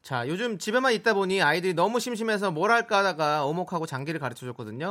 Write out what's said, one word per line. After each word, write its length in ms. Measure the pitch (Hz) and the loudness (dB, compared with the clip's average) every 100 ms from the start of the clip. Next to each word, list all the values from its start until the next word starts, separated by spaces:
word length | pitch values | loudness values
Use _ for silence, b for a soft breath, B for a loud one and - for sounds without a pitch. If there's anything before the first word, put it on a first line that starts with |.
자, 240 | - 131 123 | -4 -4 -4
요즘 320 | 180 240 190 | -4 -4 -4
집에만 340 | - 233 262 | -2 2 2
있다 200 | 214 233 | 2 2
보니 260 | 202 190 190 | 2 2 4
아이들이 320 | 147 165 185 | 4 4 0
너무 280 | 170 190 240 | 2 2 2
심심해서 500 | 247 226 226 208 196 | -2 -2 0 0 0
뭘 220 | 156 202 | 0 2
할까 260 | 233 226 202 | 2 4 2
하다가 460 | 196 156 151 151 | 2 2 0 0
오목하고 420 | 143 165 175 170 160 | 0 -2 -4 -4 -4
장기를 320 | 131 143 151 | -6 -6 -4
가르쳐줬거든요. 720 | 131 120 127 120 107 117 170 | -6 -6 -12 -10 -10 -8 -8